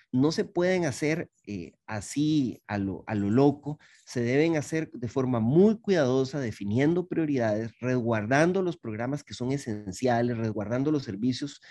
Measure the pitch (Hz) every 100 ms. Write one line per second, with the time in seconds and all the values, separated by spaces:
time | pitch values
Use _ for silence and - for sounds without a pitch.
0 | - 127 147 165 185 170 175 185 160 -
1 | 147 160 - _ - 101 80 _ - 107
2 | - 143 151 156 123 - - 104 98 90
3 | - 107 101 117 143 143 143 151 _ _
4 | - 127 117 135 165 156 135 160 160 -
5 | 120 135 127 120 113 156 208 220 - 180
6 | 127 131 131 151 123 107 101 113 147 175
7 | 175 165 156 135 113 107 113 - 127 127
8 | 113 110 104 139 170 185 185 160 113 107
9 | 123 143 - 101 123 139 131 104 104 92
10 | 123 117 120 117 113 107 101 123 143 147
11 | 123 98 123 127 143 - -